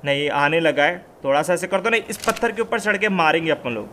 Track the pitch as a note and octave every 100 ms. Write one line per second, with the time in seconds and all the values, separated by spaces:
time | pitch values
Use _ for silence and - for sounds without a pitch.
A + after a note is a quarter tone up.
0 | C#3+ C#3 D3 C#3+ D3 E3 D#3+ C#3+ D3 F3
1 | - - C3+ C#3+ D#3 E3+ F3+ F#3+ G3+ A3+
2 | - G#3 - - A#3 G#3 A3+ A3+ G#3 G3
3 | G#3 F#3+ D#3 E3 D#3+ D3 B2+ A2+ G#2